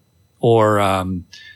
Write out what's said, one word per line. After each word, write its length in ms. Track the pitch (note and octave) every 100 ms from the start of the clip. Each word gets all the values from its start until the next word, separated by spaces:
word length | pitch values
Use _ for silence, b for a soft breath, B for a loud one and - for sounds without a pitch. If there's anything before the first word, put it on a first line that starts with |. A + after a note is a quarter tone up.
| _ _ _ -
or, 400 | A#2 A2+ G#2+ G#2
um, 460 | G2 F#2+ F#2 F#2 - B B